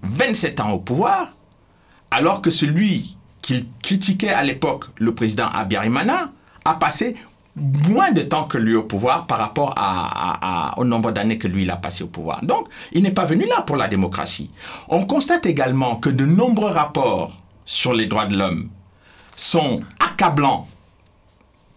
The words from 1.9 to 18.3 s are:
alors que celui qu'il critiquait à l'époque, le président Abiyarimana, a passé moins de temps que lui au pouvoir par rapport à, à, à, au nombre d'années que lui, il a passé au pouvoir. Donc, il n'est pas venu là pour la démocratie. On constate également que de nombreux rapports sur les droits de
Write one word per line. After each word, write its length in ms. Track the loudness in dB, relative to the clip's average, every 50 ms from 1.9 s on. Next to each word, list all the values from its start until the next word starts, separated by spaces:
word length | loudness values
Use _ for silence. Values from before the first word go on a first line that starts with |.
| _ _ _ _
alors 320 | 0 2 2 2 2 2
que 100 | 0 0
celui 680 | 2 2 0 2 2 2 2 2 2 -2 -4 -8 -14 -20 -20 -20 _ _
qu'il 240 | -4 -2 -2 -2 -2 -6 -12 -10 -2
critiquait 460 | -2 0 0 2 0 0 0 0 0
à 120 | 0 0
l'époque, 440 | 0 0 0 0 -2 -2 -2 -4 -8 -16 -4
le 160 | 0 0 0 0
président 340 | 0 -2 0 0 0 -2
Abiyarimana, 840 | -2 -2 -4 -2 -2 -2 0 0 0 0 2 2 0 0 0 -2 -6 -10 _ _ _ _ -4 _
a 100 | -2 0
passé 420 | 2 0 0 2 0 -2 -4 -4 -8 -14 -20 _ _ _ _ _
moins 540 | -4 -2 0 2 4 4 4 6 4 4 4
de 100 | 4 2
temps 240 | 2 0 -2 -2 -2
que 120 | -2 -2
lui 180 | 0 2 4 2
au 80 | 2 0
pouvoir 440 | 0 -2 0 2 0 0 0 0
par 120 | -2 -2 -2
rapport 340 | -2 -2 0 -2 -2 0 0
à, 320 | -2 -2 0 0 -2 -4
à, 600 | -4 -4 -4 -4 -4 -4 -4 -4 -4 -2 -2 -2 -2
à, 100 | -2 0
au 60 | 0
nombre 260 | 2 2 2 0 0
d'années 260 | -2 0 0 0 0
que 120 | 0 -2 -2
lui, 140 | 0 0 0
il 60 | -2
a 60 | -2
passé 300 | -4 -6 -8 -8 -8 -10
au 20 |
pouvoir. 380 | -10 -10 -8 -6 -6 -6 -4 -2
Donc, 240 | -2 -2 -2 -2 -8 -14 -20 -16 -2 2
il 100 | 2 2
n'est 80 | 4
pas 140 | 2 0 0
venu 200 | 2 2 2 2
là 160 | 2 0 0
pour 140 | 0 -2 -2
la 140 | -2 0 0
démocratie. 640 | 0 0 0 0 -2 -6 -6 -6 -6 -8 -10 -12 -14 -18 -16 -16 -16 -16 -4
On 180 | -2 0 0 2
constate 400 | 2 0 0 2 2 0 2 2
également 520 | 0 2 2 0 0 2 0 0 0 -2
que 120 | 0 0 0
de 160 | 2 2 4
nombreux 460 | 4 4 4 4 4 2 2 2 0
rapports 640 | 0 0 0 0 0 0 0 2 0 0 -2 -6 -8 -16 -20 _ _ -20 _
sur 280 | -6 -4 -2 0 0 2
les 120 | 0 0
droits 200 | 0 0 0 0
de 120 | 0